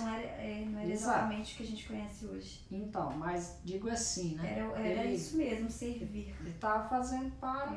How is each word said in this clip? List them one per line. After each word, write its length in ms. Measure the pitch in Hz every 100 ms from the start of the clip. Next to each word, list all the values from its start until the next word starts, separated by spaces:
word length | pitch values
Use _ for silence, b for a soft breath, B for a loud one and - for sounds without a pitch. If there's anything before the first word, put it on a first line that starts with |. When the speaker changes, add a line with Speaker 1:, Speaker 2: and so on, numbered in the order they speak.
| 226
Speaker 1:
não 80 |
era, 100 | 226 233
é, 380 | - 220 214 214
não 140 | 214
era 100 | 214
Speaker 2:
Exato. 280 | 214 247 226
Speaker 1:
exatamente 340 | 220 214 214
o 40 | -
que 60 |
a 20 | 220
gente 200 | 214 -
conhece 380 | 214 202 202 214
hoje. 400 | 190 190 - -
Speaker 2:
Então, 400 | 190 208 196 139 143
mas 420 | 170 175 170 - 175
digo 240 | 190 226
assim, 460 | 233 - - 170 156
né? 240 | 208 214
Speaker 1:
Era, 200 | 220 220
era 240 | 220 185
Speaker 2:
Ele 120 | 240 185
Speaker 1:
isso 200 | - 320
mesmo, 340 | 269 220 226
servir. 640 | - 240 233 220 208 196 -
Speaker 2:
ele 140 | 165
tava 340 | 170 214 220 220
fazendo 440 | 254 247 262 269 -
para 380 | - 277 285